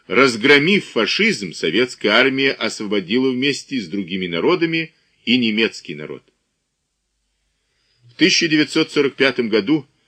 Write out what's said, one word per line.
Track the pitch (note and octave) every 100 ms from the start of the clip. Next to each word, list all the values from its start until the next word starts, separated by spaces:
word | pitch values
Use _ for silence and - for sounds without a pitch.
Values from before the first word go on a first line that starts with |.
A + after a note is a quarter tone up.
| -
Разгромив | G2 C3+ A2+ C#3+ C#3+ D#3 G3+ -
фашизм, | A#2+ G#2 - G#3+ C#3+ F#2
советская | - E2 F#2+ B2+ - G#2+
армия | A2+ C3 C3+ C3+
освободила | - A2+ - G#2 G#2 E2+ A#2+ C3+
вместе | B2+ C#3 C3+ - C3+
с | E2+
другими | G2+ E2+ F#2+ F2+
народами | E2+ A#2 F3+ E3 E3 D#3+ _ _ _ -
и | B2+
немецкий | A2+ G#2+ A2 - - D2+
народ. | D2 C2+ _ _ _ _ _ _ _ _ _ _ _ _ _ _ _ _ _ _ _
В | -
тысяча | D3+ - E3+
девятьсот | D3+ C#3+ D#3+ D#3
сорок | D3+ C#3 -
пятом | C3+ B2 A2+
году | G#2+ G2+ D#3 - _